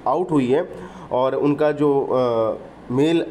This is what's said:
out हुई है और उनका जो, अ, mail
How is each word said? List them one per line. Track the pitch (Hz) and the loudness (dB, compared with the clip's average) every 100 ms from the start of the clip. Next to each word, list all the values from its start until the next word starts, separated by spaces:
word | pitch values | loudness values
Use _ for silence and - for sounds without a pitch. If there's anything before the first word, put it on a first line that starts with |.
| 120 | -2
out | 151 180 | -2 0
हुई | 147 120 | 0 2
है | 143 - - - - - | 0 -2 -8 -16 -16 -4
और | 123 131 135 | 0 0 0
उनका | 147 147 151 | 0 2 0
जो, | 143 147 139 | 2 2 2
अ, | - 127 123 113 110 90 - - - | 2 0 2 2 0 -2 -10 -16 -4
mail | 123 151 165 - | 0 2 2 0